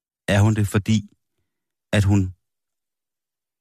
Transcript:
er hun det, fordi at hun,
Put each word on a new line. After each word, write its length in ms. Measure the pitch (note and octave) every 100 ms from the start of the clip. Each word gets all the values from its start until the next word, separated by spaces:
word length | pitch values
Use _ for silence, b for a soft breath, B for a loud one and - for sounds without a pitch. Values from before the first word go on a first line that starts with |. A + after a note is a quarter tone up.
| _ _ -
er 120 | G2+
hun 140 | G#2
det, 140 | G#2+ G2+
fordi 400 | G#2+ G#2 G#2+ - _ _ _ _ _ _ _ _
at 120 | G#2+
hun, 280 | G2 G2+ F#2 - _ _ _ _ _ _ _ _ _ _ _ _